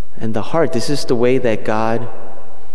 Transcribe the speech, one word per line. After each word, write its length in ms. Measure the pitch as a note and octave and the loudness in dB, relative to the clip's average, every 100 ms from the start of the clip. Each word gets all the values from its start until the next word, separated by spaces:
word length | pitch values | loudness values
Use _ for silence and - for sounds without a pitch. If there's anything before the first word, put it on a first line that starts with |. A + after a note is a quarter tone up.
| - - | 0 0
and 160 | A2+ | 0
the 80 | A2 | 0
heart. 320 | G2 D#3+ C#3+ | 0 0 0
This 160 | A#2 G#2+ | 0 0
is 160 | C#3+ - | 0 0
the 100 | B2 | 0
way 220 | B2 C3 | 0 0
that 260 | B2 G#2 | 0 0
God 460 | A2+ G#2+ A2+ A#2 A#2 - - - - - - | 0 0 0 0 0 0 0 0 0 0 0